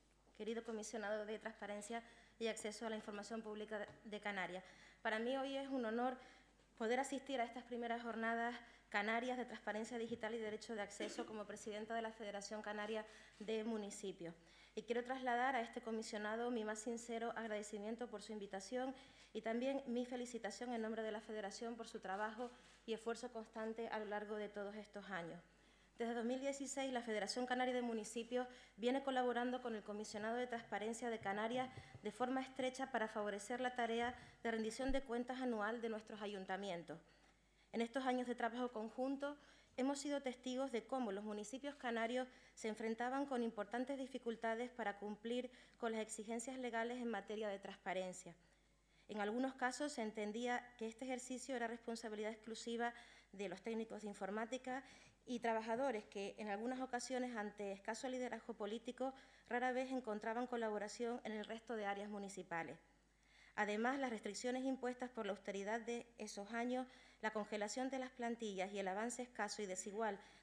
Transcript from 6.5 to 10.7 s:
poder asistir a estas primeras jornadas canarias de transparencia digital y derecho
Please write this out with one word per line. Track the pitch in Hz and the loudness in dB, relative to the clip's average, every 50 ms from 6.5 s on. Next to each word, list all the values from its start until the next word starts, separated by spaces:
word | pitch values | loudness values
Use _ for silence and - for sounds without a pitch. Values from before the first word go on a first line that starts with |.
| - - - - - | -20 -20 -20 -12 -4
poder | - 233 220 247 254 | 0 2 4 6 4
asistir | 277 277 285 254 262 - 269 240 | 4 2 0 -2 -2 0 2 2
a | 233 | 2
estas | 240 233 254 | 2 0 -6
primeras | 240 - 247 240 240 233 233 240 | -6 -4 -4 -2 0 0 0 0
jornadas | 240 233 220 226 226 226 233 233 233 240 240 240 - - - - - - | 0 -2 0 2 2 2 4 4 2 2 0 -2 -8 -14 -20 -20 -6 2
canarias | - 208 202 214 226 233 247 254 247 247 | 2 4 4 6 4 4 4 2 0 0
de | 233 | 0
transparencia | 233 220 220 - 214 208 208 233 226 247 | -4 -4 -6 -2 -2 0 0 0 -2 -2
digital | 233 226 220 233 233 - 220 226 | -2 0 0 -2 0 0 0 0
y | 233 | 0
derecho | 220 214 208 214 - - | 0 -2 -2 -4 -4 -4